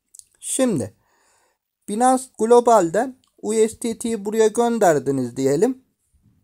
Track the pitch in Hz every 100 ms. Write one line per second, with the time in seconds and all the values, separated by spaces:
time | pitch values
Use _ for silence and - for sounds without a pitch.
0 | _ - _ _ - - 254 160 92 _
1 | _ _ _ _ _ _ _ _ - 208
2 | 254 254 - - 226 240 240 220 165 190
3 | 262 - _ _ 202 220 220 - 233 220
4 | 233 226 202 220 220 226 233 233 190 151
5 | 127 135 120 123 135 143 240 254 _ _
6 | _ _ _ _